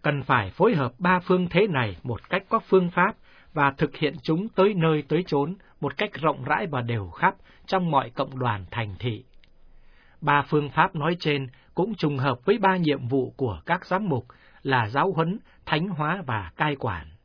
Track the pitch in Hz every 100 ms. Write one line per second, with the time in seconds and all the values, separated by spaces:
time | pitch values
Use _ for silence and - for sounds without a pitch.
0 | 151 143 123 127 95 - 208 180 123 -
1 | 175 185 175 180 175 170 214 143 113 90
2 | 127 110 - 185 - 226 - 190 180 175
3 | 190 - - - - 156 139 135 147 -
4 | 151 147 - 160 220 - 196 196 160 151
5 | 143 160 185 147 143 196 - _ 139 -
6 | 208 135 156 135 127 165 196 135 120 117
7 | 90 - 180 196 - - - 190 175 143
8 | 117 - 135 131 123 104 90 117 107 92
9 | 120 107 - - - - - - - -
10 | _ _ 151 143 135 151 147 156 180 160
11 | 147 175 160 143 131 - _ - 233 202
12 | 156 143 139 123 - 233 190 185 160 139
13 | 123 135 120 - 123 85 - 175 - 185
14 | 208 127 - - - - 135 127 107 135
15 | 185 175 165 202 - - - 165 190 156
16 | 151 190 131 110 90 - 151 143 120 85
17 | 78 -